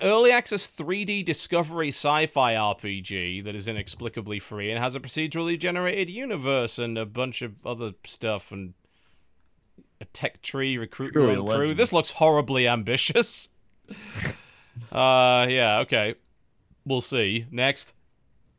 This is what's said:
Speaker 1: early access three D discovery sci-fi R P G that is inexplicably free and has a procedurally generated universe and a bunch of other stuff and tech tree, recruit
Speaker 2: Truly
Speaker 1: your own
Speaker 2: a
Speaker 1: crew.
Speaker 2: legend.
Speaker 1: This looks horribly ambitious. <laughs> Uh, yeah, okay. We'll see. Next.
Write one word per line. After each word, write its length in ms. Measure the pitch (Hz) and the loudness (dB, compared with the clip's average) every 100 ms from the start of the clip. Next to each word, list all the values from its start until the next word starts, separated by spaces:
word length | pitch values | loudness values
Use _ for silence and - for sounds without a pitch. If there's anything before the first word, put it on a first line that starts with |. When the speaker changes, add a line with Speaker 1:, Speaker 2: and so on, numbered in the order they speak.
Speaker 1:
early 280 | 190 220 240 | 2 6 6
access 360 | 240 - 202 - | 4 2 -4 -4
three 380 | - 151 202 202 | -6 -6 -4 -4
D 180 | 202 | -4
discovery 640 | 165 151 - 170 160 165 151 | -2 -2 0 0 0 -2 -4
sci-fi 680 | 127 147 151 156 143 123 113 | -2 0 2 2 2 2 2
R 200 | 107 101 | 0 -2
P 260 | 104 98 | -6 -8
G 400 | 92 98 90 92 | -6 -6 -4 -6
that 140 | 104 104 | -8 -8
is 120 | 104 | -6
inexplicably 720 | 107 101 - 117 120 104 104 | -6 -8 -8 -8 -8 -8 -8
free 300 | - 107 104 | -8 -8 -4
and 100 | 113 | -2
has 140 | 127 131 | -4 -6
a 40 | |
procedurally 580 | 123 156 156 165 165 170 | -8 -6 -4 -4 -4 -2
generated 500 | 180 175 180 196 175 | -4 -2 -2 -2 -4
universe 680 | 202 269 185 131 135 117 - | -6 -8 -4 0 0 0 -4
and 200 | 120 113 | -4 -4
a 80 | 110 | -6
bunch 360 | 117 127 - | -6 -6 -6
of 240 | 120 101 127 | -10 -10 -10
other 280 | 117 113 95 - | -8 -8 -10 -18
stuff 460 | - 113 104 - | -8 -4 -4 -6
and 220 | 98 92 - _ _ _ _ _ _ _ _ _ _ _ - - - | -12 -12 -14 _ _ _ _ _ _ _ _ _ _ _ -20 -18 -8
tech 240 | - - | -8 -8
tree, 360 | - 135 135 127 | -8 -4 -2 -2
recruit 340 | 113 - 135 | -6 -8 -2
Speaker 2:
Truly 200 | 147 127 | 4 4
Speaker 1:
your 80 | 98 | 4
own 60 | 101 | 2
Speaker 2:
a 40 | 117 | 0
Speaker 1:
crew. 40 | 147 | 0
Speaker 2:
legend. 120 | 156 | 2
Speaker 1:
This 140 | 240 | 4
looks 180 | 175 - | 4 2
horribly 560 | - 160 151 127 131 120 | 4 6 6 4 2 4
ambitious. 800 | 120 107 127 - 233 226 - - _ _ _ - | 2 0 0 2 2 2 -2 -10 _ _ _ -20
<laughs> 80 | - - - - - - _ _ 120 117 | -20 -14 -8 -8 -8 -18 _ _ -18 -8
Uh, 560 | - 131 127 127 123 123 | 2 4 6 6 6 4
yeah, 300 | 131 117 107 | 4 4 4
okay. 360 | 123 120 107 117 _ _ _ _ _ _ 131 | 2 0 0 -4 _ _ _ _ _ _ -4
We'll 160 | 131 | -2
see. 440 | - 131 101 113 117 | 0 0 0 0 -4
Next. 420 | 117 131 139 - _ _ _ _ _ _ | -2 0 -2 -8 _ _ _ _ _ _